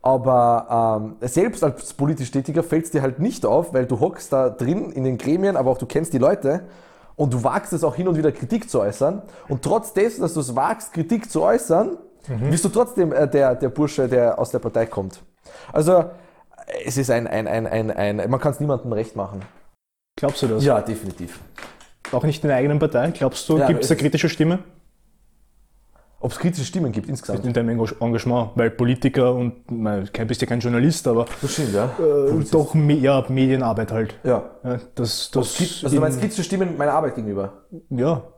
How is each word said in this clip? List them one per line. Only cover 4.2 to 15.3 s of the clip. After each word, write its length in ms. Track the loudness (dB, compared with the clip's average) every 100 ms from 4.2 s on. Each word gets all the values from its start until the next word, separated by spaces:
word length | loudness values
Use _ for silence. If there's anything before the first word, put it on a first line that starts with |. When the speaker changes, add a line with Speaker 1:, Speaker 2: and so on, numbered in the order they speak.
| -2
Speaker 1:
da 160 | 0 0
drin 440 | 0 -2 -2 -4
in 120 | -4
den 140 | -2 -2
Gremien, 380 | -2 0 2 2
aber 140 | 0
auch 60 | 0
du 60 |
kennst 300 | -2 -2 -2
die 40 | 2
Leute 440 | 2 2 0 -2 -4 -20 -20 -20 -20 -2
und 180 | 0
du 100 | 2
wagst 300 | 0 -2 -4
es 100 | -2
auch 100 | -2 0
hin 120 | 0
und 80 | 2
wieder 160 | 0
Kritik 380 | 0 -4 -4 -2
zu 100 | 0
äußern. 420 | 0 0 -2 -2 -10 -20 -8
Und 140 | -6
trotz 300 | 0 -2 0
dessen, 300 | 0 0 0
dass 100 | -4
du's 240 | -2 -4 -2
wagst, 360 | -2 -2 -6
Kritik 380 | -6 -2 -2 -2
zu 120 | 0
äußern, 560 | 2 2 2 2 2 -4 -14 _ -8
Speaker 2:
Mhm. 220 | -4 0
Speaker 1:
bist 120 | 2 2
du 20 |
trotzdem, 440 | 2 0 2 2
äh, 120 | 4 2
der, 280 | 4 4
der 160 | 2 -2
Bursche, 360 | 0 -2 0 2
der 320 | 4 4 2
aus 120 | -2
der 80 | -2
Partei 260 | -2 0
kommt. 380 | 0 -2 -6 -10 -20